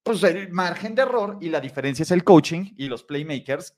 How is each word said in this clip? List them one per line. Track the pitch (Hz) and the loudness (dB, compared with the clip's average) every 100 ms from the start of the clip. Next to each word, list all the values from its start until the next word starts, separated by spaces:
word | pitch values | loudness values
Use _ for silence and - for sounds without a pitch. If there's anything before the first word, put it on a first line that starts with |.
pues, | - 208 | -4 2
el | 180 175 190 | 2 2 -2
margen | 175 180 170 214 | -4 -4 -4 -4
de | 226 | -2
error | 262 240 202 202 | 0 0 -4 -6
y | 170 | -6
la | 156 | -4
diferencia | 131 139 135 131 | -4 -6 -4 -4
es | 160 | 0
el | 180 | 2
coaching | 180 170 - 165 196 - | 8 8 6 -2 -8 -10
y | 135 | -10
los | 117 | -10
playmakers | - 147 151 135 - 143 175 | -8 -8 -8 -8 -6 -8 -8